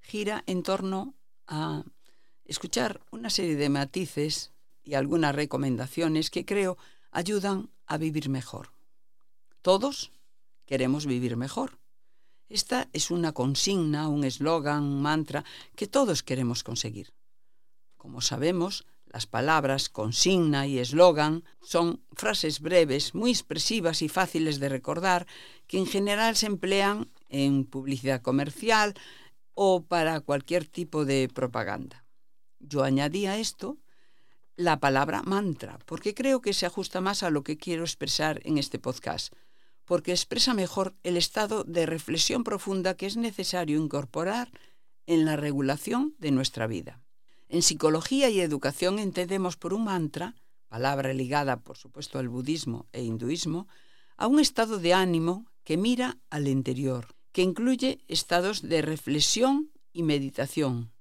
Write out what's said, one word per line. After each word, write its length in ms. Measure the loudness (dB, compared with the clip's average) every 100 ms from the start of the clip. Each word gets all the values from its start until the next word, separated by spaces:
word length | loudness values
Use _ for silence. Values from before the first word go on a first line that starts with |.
gira 440 | -8 -4 -2 -4 -2
en 160 | -2
torno 520 | 0 0 0 -4 -6 -12 -20 -20 -8
a 380 | -4 -2 -4 -8 -16 -20 -20 -20 -20
escuchar 560 | -12 -10 -4 -2 -2 -4 -14
una 200 | -12 -4
serie 260 | -2 0 0
de 120 | 2
matices 840 | 0 0 -4 -6 -4 -2 -4 -8 -18 -20 -20
y 100 | -4
algunas 400 | -2 2 2 2
recomendaciones 960 | 2 -2 -2 0 -2 -4 -2 0 0 0
que 140 | -4
creo 320 | -2 0 0 -4 -12 -20 -8
ayudan 600 | -4 0 0 0 -2 -4 -14 -8
a 100 | -2
vivir 320 | -2 -2 -2
mejor. 440 | -4 -4 -12 -14 -18 -20 -20 -20 -20 -20 -20 -20 -4
Todos 500 | 2 2 2 -4 -12 -14 -20 -20 -20 -20 -4
queremos 400 | 0 0 0 0
vivir 300 | -2 -2 -2
mejor. 420 | -4 -4 -6 -8 -20 -20 -20 -20 -20 -20 -8
Esta 400 | -4 0 -2 -2
es 180 | -4 -2
una 220 | 0 0
consigna, 760 | 0 0 2 2 2 2 0 0
un 140 | 0
eslogan, 600 | 0 0 0 2 2 0
un 200 | 0 0
mantra 420 | 2 0 0 -6 -8 -18 -20
que 120 | -8 0
todos 360 | 2 2 2
queremos 400 | -2 -2 0 -2
conseguir. 500 | -4 -6 -6 -8 -14 -18 -20 -20 -20 -20 -20 -20 -20 -20
Como 240 | -16 -4
sabemos, 640 | -4 0 0 0 -2 -6 -12 -20 -14
las 200 | -10 -6
palabras 640 | -2 2 2 2 0 -2
consigna 800 | -4 -4 2 4 4 4 2 0
y 120 | -2
eslogan 640 | 0 8 8 8 2 0 -6 -20
son 400 | -2 0 2 0 -10
frases 480 | -6 -2 0 -2 -2
breves, 540 | 4 6 6 2 -2
muy 160 | 0 0
expresivas 720 | 0 -2 -2 0 2 0 0
y 60 | 0
fáciles 520 | 0 0 0 0 0
de 80 | -2
recordar, 580 | -2 -4 -2 2 2 0 -16 -20 -20 -4
que 120 | -2
en 80 | 0
general 500 | 0 0 2 2 2
se 100 | 0
emplean 640 | -2 0 2 2 0 -6 -12 -8
en 360 | 0 2 2
publicidad 580 | 0 -6 -4 -4 0 0
comercial 720 | 2 0 0 -4 2 4 2 -2 -18 -20 -20 -20 -16
o 280 | 2 4 4
para 380 | 2 2 2 0
cualquier 460 | 0 -2 0 -2 -2
tipo 380 | -8 -4 -2
de 240 | 2 2 2
propaganda. 720 | 0 -2 -2 -4 -6 -8 -14 -20 -20 -20 -20 -20 -20
Yo 240 | -6 0
añadí 420 | 2 2 2 0 -2
a 120 | -2
esto 400 | -4 -6 -10 -10 -14 -20 -20 -20 -20 -20 -20
la 260 | -2 2 4
palabra 420 | 4 2 2 -2
mantra, 560 | -2 0 0 -4 -8 -14 -12
porque 280 | -6 -6
creo 260 | -2 2 2
que 120 | 0
se 140 | 0 -2
ajusta 340 | -4 -6 -2
más 220 | -2 -2
a 80 | 0
lo 120 | 0
que 160 | -2 -8
quiero 260 | -4 -4
expresar 560 | -4 -6 -4 0 0 -2
en 140 | -2 0
este 200 | 0 -4
podcast, 540 | -6 -6 -6 -6 -8 -12 -20 -20 -20 -20
porque 280 | -2 -2 0
expresa 400 | -2 -2 0 2
mejor 420 | 2 -2 -2 -4 -4
el 120 | -2 0
estado 460 | 0 0 -2 -2
de 220 | -2 0 0
reflexión 560 | -2 -4 0 0 0
profunda 540 | -2 -4 -2 -2 -2 -2
que 100 | -4
es 100 | -4
necesario 600 | -4 -4 -4 -2 0 0
incorporar 720 | 0 -2 -4 -4 -2 -4 -6 -12 -20 -20 -20 -20 0
en 180 | 4
la 120 | 4 2
regulación 800 | 0 0 0 -2 -2 -2 -2 -4
de 140 | 0
nuestra 340 | 2 0 -2 -4
vida. 360 | -4 -8 -16 -20 -20 -20 -20 -4
En 140 | 2
psicología 640 | 2 4 2 2 2 2 4
y 120 | 4
educación 580 | 2 0 -2 0 0 0
entendemos 580 | -2 -2 -2 0 -2 -4
por 160 | -4
un 120 | -2
mantra, 500 | 0 0 -2 -4 -8 -10 -20 -20 -12
palabra 440 | -2 0 0 -2
ligada, 480 | -2 0 0 0 -2
por 160 | -4 -18
supuesto, 420 | -18 -16 -10 -6
al 100 | -4
budismo 600 | -4 -2 -2 -2 -6 -8
e 120 | -8
hinduismo, 640 | -4 -4 -4 -2 -2 -4 -6 -18 -20 -20 -20 -2
a 100 | 4
un 140 | 6
estado 380 | 4 2 0 2
de 160 | 4
ánimo 520 | 6 6 4 2 -2 -6 -20
que 140 | -2 0
mira 420 | 2 2 0 -4 -8
al 180 | -2 0
interior, 640 | 2 0 -2 -2 -4 -6 -16 -8
que 120 | 0
incluye 580 | 2 2 0 2 0 -2 -4
estados 540 | -4 2 2 2 -2
de 200 | 0 0
reflexión 880 | 0 -4 -2 0 2 4 4 2 0 -8 -18
y 100 | -4
meditación 880 | 0 2 0 -4 -4 0 0 0 -6 -12